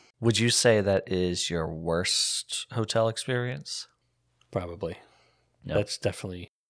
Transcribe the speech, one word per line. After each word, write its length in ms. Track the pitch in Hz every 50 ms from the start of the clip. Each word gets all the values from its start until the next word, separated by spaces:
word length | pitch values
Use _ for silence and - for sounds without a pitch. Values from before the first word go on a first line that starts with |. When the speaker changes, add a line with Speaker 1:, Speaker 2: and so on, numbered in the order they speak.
| - _ _ _
Speaker 1:
Would 180 | 117 117 110 101
you 120 | 113 120
say 300 | 113 - - 120 110 107
that 300 | 98 98 98 95 - -
is 380 | 95 90 92 90 90 87 - -
your 160 | 87 85 80 82
worst 1000 | 80 80 82 85 82 85 95 - - - - - - - - - - - - -
hotel 360 | - 117 110 107 - 113 113 113
experience? 800 | 110 - - - 127 123 123 123 127 143 - - - - - - _ _ _ _ _ _ _ _ _ _ _ _
Speaker 2:
Probably. 480 | - 101 90 87 85 80 - 82 85 - - _ _ _ _ _ _ _ _ _ _ _ -
Speaker 1:
Yep. 120 | - -
Speaker 2:
That's 220 | 104 104 - - -
definitely, 520 | - 101 95 - - 98 90 90 87 - _ _ _ _